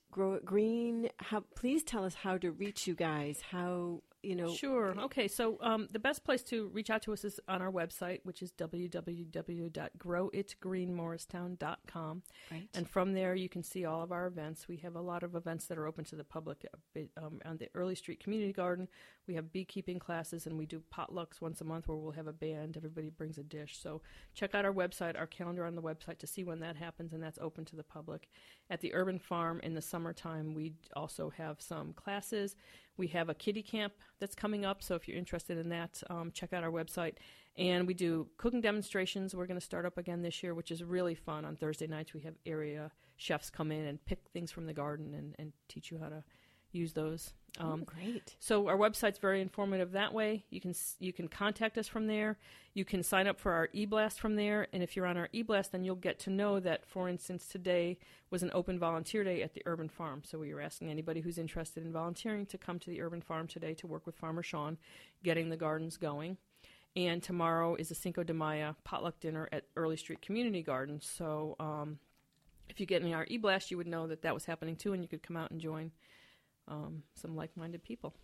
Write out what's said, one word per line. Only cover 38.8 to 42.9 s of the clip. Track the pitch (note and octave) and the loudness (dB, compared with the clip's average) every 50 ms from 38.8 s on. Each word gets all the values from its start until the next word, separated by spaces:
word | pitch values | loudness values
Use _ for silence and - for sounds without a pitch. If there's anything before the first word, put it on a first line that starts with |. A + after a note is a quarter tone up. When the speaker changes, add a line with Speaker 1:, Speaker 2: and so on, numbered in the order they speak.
| G3 - - G3+ F#3 F#3 - G3 F#3+ F#3+ - | 2 2 2 2 2 2 2 0 -2 -2 -2
Speaker 2:
We're | F3+ F3+ | -2 -2
gonna | F3+ F3+ F3+ | 0 -2 -2
start | - - - E3+ E3+ | -4 -2 -2 0 0
up | F3+ F3 - | 0 0 -2
again | F3 F3 F3 E3+ F3 | -2 -2 0 0 0
this | E3+ E3 - - | 0 -2 -2 -2
year, | F3+ E3+ | -2 -2
which | E3 E3+ - | -2 -4 -4
is | E3 E3 F3 | -4 -4 -2
really | E3+ F3+ F#3 F3+ F3 E3+ | 0 2 4 4 4 2
fun. | E3 - - D#3 D3+ D3+ | 0 -2 -4 -4 -4 -4
On | D3+ D#3 | -4 -4
Thursday | D#3 D#3+ D3+ D#3 - E3 D#3 | -2 0 0 0 0 -2 -2
nights, | D#3 D3+ D#3 - - | -2 -4 -4 -6 -8
we | D#3 C#3+ | -10 -10
have | D#3+ D#3+ - - | -10 -12 -10 -6
area | E3+ D#3+ D#3 D3+ D3+ D3 D3+ D3+ D#3 | -4 -2 -2 -2 -2 -4 -4 -6 -8